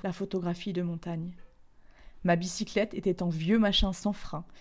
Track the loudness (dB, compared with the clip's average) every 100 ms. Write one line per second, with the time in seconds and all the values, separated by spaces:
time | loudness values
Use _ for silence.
0 | -4 -4 -2 -2 -2 -2 -4 -2 -2 -4
1 | -4 -6 -6 -10 -18 -20 -20 -20 -20 -20
2 | -20 -2 2 4 2 -4 -2 0 0 0
3 | 0 0 0 0 4 6 6 6 4 2
4 | -2 -2 -6 -8 -10 -14